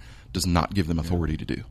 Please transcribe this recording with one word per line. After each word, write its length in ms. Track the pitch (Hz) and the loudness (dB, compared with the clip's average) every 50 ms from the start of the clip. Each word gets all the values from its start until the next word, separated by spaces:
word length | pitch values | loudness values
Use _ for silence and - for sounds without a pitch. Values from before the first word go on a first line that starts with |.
| - - - - - - | -8 -16 -18 -18 -10 -6
does 140 | - 95 87 | -4 -2 2
not 280 | 92 87 85 - - - | 4 4 4 4 2 2
give 140 | 101 85 | 0 2
them 120 | 78 85 82 | 2 2 0
authority 360 | 76 85 90 87 82 73 78 | 0 0 0 2 2 0 -2
to 60 | - - | -2 -2
do. 180 | - - - - - | -4 -6 -6 -6 -12